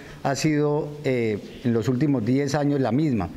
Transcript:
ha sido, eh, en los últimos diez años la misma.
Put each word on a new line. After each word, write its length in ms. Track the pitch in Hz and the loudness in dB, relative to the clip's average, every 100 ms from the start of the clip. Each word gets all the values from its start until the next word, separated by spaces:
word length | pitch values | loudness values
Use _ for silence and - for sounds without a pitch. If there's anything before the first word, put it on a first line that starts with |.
| - - | -14 -6
ha 120 | 139 139 | -4 0
sido, 540 | 160 147 147 147 147 147 143 | 2 2 2 0 -2 -4 -2
eh, 560 | 127 113 104 - - | 0 0 -2 -6 -6
en 80 | 127 | 0
los 160 | 117 107 | 0 2
últimos 380 | 123 147 135 107 | 2 2 2 2
diez 280 | 131 143 | 0 2
años 280 | 147 143 143 | 0 2 2
la 100 | 127 | 2
misma. 380 | 120 156 117 87 | 2 2 0 -2